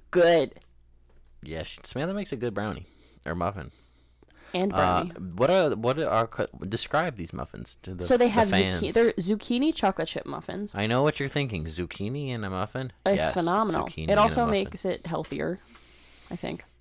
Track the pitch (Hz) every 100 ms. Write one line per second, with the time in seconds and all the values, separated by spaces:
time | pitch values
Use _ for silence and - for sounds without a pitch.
0 | - 180 170 165 131 - - - _ _
1 | _ - - - - 80 78 - - 127
2 | 165 202 190 120 120 101 107 71 - _
3 | - - - 87 87 98 - - _ _
4 | _ _ _ - - 180 196 185 185 180
5 | 175 - 92 87 139 190 156 104 120 143
6 | 151 110 117 - - - 98 101 - 147
7 | 170 107 82 - - - - - - 90
8 | 87 240 240 214 202 190 190 90 151 226
9 | 233 - 175 214 - 240 302 - 196 185
10 | 160 - - 139 - 185 - 101 110 123
11 | 151 - 139 147 135 92 80 80 85 -
12 | 101 143 139 117 101 92 104 131 131 -
13 | 190 196 156 185 170 202 214 156 - -
14 | 156 208 220 247 233 196 202 190 185 -
15 | 170 156 156 147 156 185 - - - -
16 | - - - 180 - 165 - _